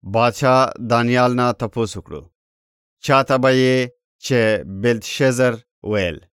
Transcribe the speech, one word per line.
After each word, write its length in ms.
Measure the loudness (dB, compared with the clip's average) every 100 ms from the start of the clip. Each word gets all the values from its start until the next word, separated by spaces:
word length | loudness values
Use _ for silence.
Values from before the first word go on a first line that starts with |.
باچا 520 | -4 0 0 2 2 4 2 -2 -2
دانیال 420 | 0 2 2 2 2
نه 120 | -2 -2
تپوس 300 | -6 -4 -6 -6
وکړو. 260 | -14 -16 -18 _ _ _ _ _ _ _
چاته 340 | 0 0 2 0
به 140 | 2
یې 260 | 2 2 2 -2 _ _ _
چې 160 | -2 0 2 0 -4 -4
بلتشزر 720 | -2 -2 -4 -2 0 2 0 -2 _ _
ویل 340 | -6 -2 -2 -6 _